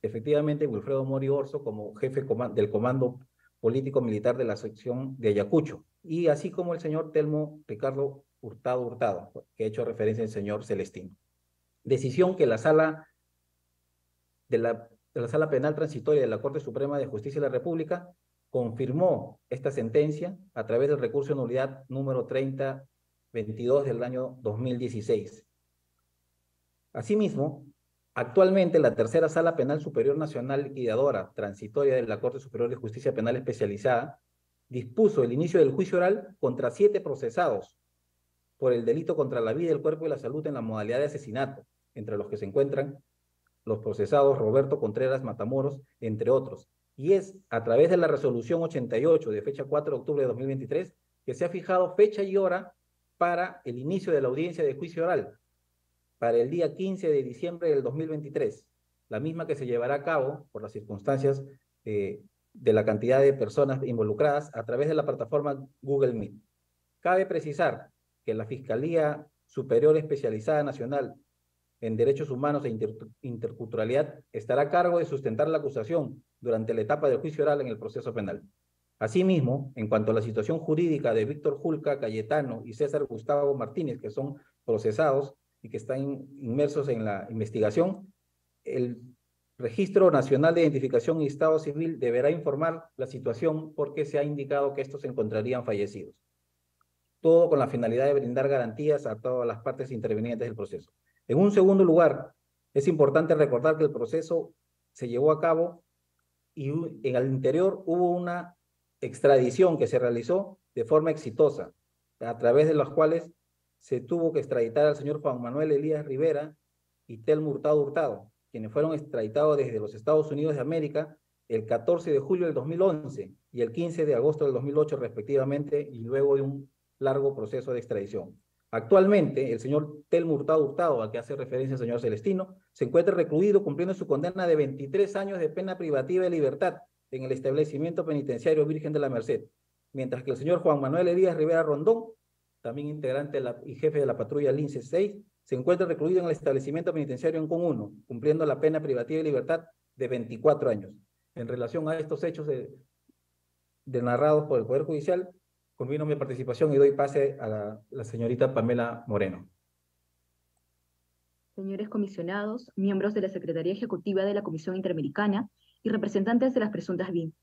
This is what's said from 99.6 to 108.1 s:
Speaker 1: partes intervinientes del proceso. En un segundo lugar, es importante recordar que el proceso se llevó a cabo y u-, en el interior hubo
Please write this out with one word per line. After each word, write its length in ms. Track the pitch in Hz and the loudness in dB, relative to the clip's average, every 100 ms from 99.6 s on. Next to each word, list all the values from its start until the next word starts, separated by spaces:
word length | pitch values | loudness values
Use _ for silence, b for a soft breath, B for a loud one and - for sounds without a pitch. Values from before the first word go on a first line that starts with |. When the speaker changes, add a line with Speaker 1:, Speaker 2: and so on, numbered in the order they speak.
Speaker 1:
partes 300 | 135 127 131 | -6 -6 -6
intervinientes 560 | 120 113 107 117 113 117 | -6 -2 -2 -2 -4 -6
del 100 | 107 | -6
proceso. 340 | 98 90 - _ _ _ _ | -10 -10 -14 _ _ _ _
En 120 | 127 | 4
un 120 | 202 | 4
segundo 340 | 208 190 196 | 6 6 8
lugar, 480 | 180 160 160 - - _ _ _ _ | 8 8 6 4 -8 _ _ _ _
es 140 | 139 139 | 0 2
importante 480 | 160 143 147 160 | 6 6 6 2
recordar 420 | 156 143 120 147 156 | 4 4 4 2 2
que 80 | |
el 60 | 151 | 0
proceso 600 | - 117 160 - 165 143 _ _ _ _ | 0 -4 -4 -2 -4 -4 _ _ _ _
se 160 | - 123 | -12 -4
llevó 240 | 120 147 | 2 2
a 80 | 156 | 4
cabo 420 | 165 160 170 170 _ _ _ _ _ _ _ | 2 2 0 -4 _ _ _ _ _ _ _
y 160 | - 135 | -8 -4
u-, 300 | 156 165 131 | -4 -6 -6
en 140 | 135 123 | -2 0
el 100 | 131 | 0
interior 560 | 131 131 151 190 196 - | 0 2 2 2 0 -2
hubo 240 | 175 180 | 0 2